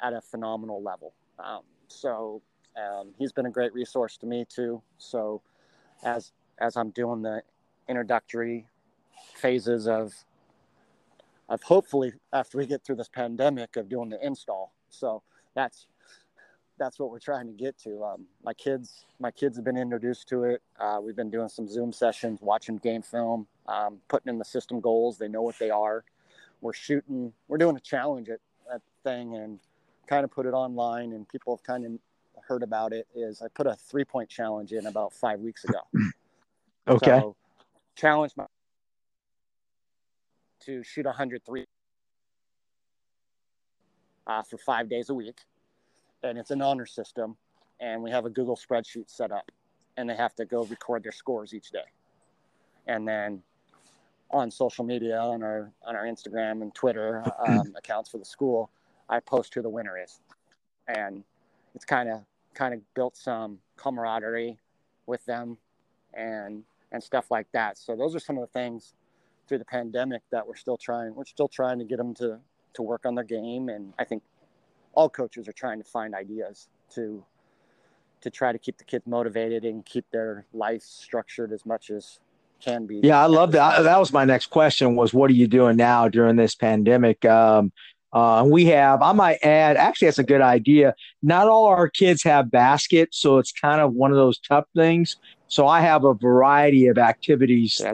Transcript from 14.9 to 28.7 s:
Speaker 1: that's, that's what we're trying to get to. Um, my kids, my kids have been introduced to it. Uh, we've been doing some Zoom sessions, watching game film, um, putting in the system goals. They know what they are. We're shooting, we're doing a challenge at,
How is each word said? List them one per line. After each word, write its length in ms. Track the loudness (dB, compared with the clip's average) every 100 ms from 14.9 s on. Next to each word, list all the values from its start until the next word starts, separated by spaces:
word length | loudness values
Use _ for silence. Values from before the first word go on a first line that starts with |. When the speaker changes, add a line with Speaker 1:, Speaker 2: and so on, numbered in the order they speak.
| _ -10 -10 _ _ _ -10
Speaker 1:
that's, 320 | -10 _ _ _ _ _ _ _ _ _ _ -12
that's 180 | -12 -10
what 120 | -14
we're 80 | -12
trying 260 | -10 -10 -12
to 60 |
get 240 | -12 -12 -12
to. 240 | -14 -12
Um, 220 | -12 -14 -20 _
my 100 | -16
kids, 520 | -10 -8 -8 -10 _ _ -14
my 100 | -12
kids 260 | -6 -6 -6
have 60 | -8
been 120 | -6
introduced 500 | -6 -8 -8 -10 -8
to 140 | -6 -4
it. 160 | -6 _ -10
Uh, 200 | -8 -8
we've 120 | -10 -12
been 140 | -10
doing 200 | -10 -10
some 180 | -12 -12
Zoom 260 | -8 -10
sessions, 460 | -4 -4 -4 -8 -8
watching 360 | -4 -4 -6 -10
game 240 | -8 -8
film, 420 | -10 -8 -6 -8 -10 _ -12
um, 320 | -8 -8 -10 -6
putting 220 | -6 -6
in 80 | -12
the 60 | -10
system 340 | -12 -10 -6
goals. 380 | -2 -2 -2 -6
They 100 | -12
know 140 | -8
what 160 | -8 -6
they 100 | -6
are. 340 | -4 -4 -8 -14 _ _ _ _ _
We're 120 | -14
shooting, 580 | -12 -6 -6 -6 -10 -12 -16 -8
we're 100 | -2
doing 160 | -2 -2
a 40 |
challenge 480 | -8 -8 -8 -10 -12
at, 100 | -16 _ _ -18